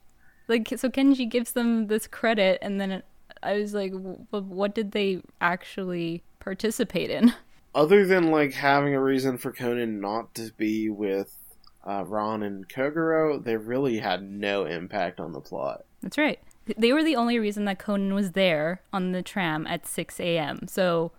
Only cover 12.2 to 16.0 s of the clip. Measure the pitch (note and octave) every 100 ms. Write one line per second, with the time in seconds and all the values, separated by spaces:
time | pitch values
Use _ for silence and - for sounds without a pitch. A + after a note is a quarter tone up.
12.2 | G#2+ A2 G#2 G2 F#2 - C#3 D#3 D#3+ D#3+
13.2 | D#3 C#3+ A#2+ A2+ G#2+ B2 C#3 A2 G#2 F2+
14.2 | G2 G2+ G2+ G2+ E2 E2 F#2 G#2 F2 -
15.2 | E2 C#2+ - E2 C#2 A1+ - _